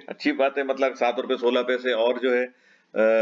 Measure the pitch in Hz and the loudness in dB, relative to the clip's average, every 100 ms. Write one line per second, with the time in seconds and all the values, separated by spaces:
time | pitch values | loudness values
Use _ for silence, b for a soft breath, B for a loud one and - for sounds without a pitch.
0 | - - 151 135 135 143 135 131 135 - | -10 -4 -2 0 0 0 -4 -2 -2 0
1 | 120 117 120 127 143 127 123 127 127 113 | -2 -2 -4 -2 0 0 0 -2 -2 0
2 | 117 123 127 123 123 b b b b - | 0 0 0 0 -2 b b b b 0
3 | 110 113 | 4 4